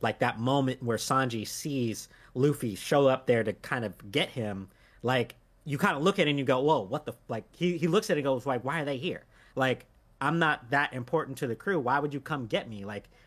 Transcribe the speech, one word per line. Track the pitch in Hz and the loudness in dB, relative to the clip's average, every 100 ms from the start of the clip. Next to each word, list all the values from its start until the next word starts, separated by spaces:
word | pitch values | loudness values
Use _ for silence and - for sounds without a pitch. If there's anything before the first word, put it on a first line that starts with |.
like, | 113 - | -4 0
that | 123 113 | -2 0
moment | 123 139 131 120 | 2 2 2 -2
where | 120 110 | -2 -2
Sanji | - 131 127 113 104 | 2 2 2 -2 -6
sees | - 156 139 113 101 - - - 127 | -8 -4 -2 -2 -4 -12 -20 -10 0
Luffy | 147 139 120 92 | 2 2 -4 -6
show | - 147 135 | 2 4 6
up | 127 - | 4 2
there | 117 | 2
to | 107 | 2
kind | 98 - 131 107 | -4 -6 -4 -4
of | - 104 | -8 -4
get | 139 185 | -2 -2
him, | 131 107 98 95 _ - - | -4 -6 -6 -10 _ -20 -6
like, | 120 127 113 - _ _ 151 | 0 2 0 -6 _ _ -6
you | 139 | 0
kinda | 196 147 | 2 4
look | 175 196 | 2 4
at | 151 | 2
it | |
and | 143 | 2
you | 131 | 2
go, | 131 | 2
"Whoa, | 147 143 | 4 2
what | 95 147 - | 2 -6 -6
the | |
f-," | - - | -14 -8
like, | 117 - - | -8 -8 -2
he, | 175 170 | -2 2
he | 165 | 2
looks | 196 214 | 2 2
at | 147 | 0
it | |
and | 139 | 2
goes, | 127 135 | 0 0
like, | 123 123 | -2 -2
"Why | 160 | -2
are | 143 | -2
they | 131 | -4
here? | 170 - - - - 131 | -4 -6 -10 -20 -12 -2
Like, | 131 123 - _ _ - | 0 0 -6 _ _ -4
I'm | 139 170 | 0 2
not | 160 139 117 | 2 0 0
that | 139 147 | 0 0
important | 127 120 160 135 127 | -4 -2 -2 -2 -6
to | 135 | -4
the | 113 | -4
crew. | 202 175 | -2 0
Why | 120 143 | 2 0
would | 147 | 0
you | 139 | -6
come | - 143 113 | -6 -6 -2
get | 190 120 | -4 -4
me? | 104 101 | -12 -10
Like, | 104 - _ | -10 -12 _